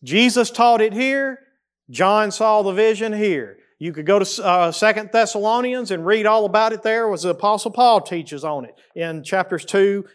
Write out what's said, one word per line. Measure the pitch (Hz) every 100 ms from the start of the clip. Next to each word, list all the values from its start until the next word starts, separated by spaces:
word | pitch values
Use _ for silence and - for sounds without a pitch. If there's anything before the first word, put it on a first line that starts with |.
Jesus | 127 175 247 240 233
taught | - 240 233
it | 220
here. | 208 262 277 269 262 _ _ _ _ _
John | 135 185 208 214
saw | 190 220 214
the | 196
vision | 190 220 214 220
here. | 214 208 160 113 - _ _
You | 160
could | 156 151
go | 202
to, | 196 - 190
uh, | 180 170
Second | 165 214 208 214
Thessalonians | 226 220 214 208 233 254 254 226
and | 185 165
read | 220 214
all | 220 208
about | 202 220
it | 220
there. | 220 220 226
It |
was | 185
the | 180
Apostle | 175 202 208 220
Paul | 214 247 220
teaches | - 175 156 147
on | 156 143 -
it | - _
in | - 165 160
chapters | - 190 190 175 -
two | 196 196 202 196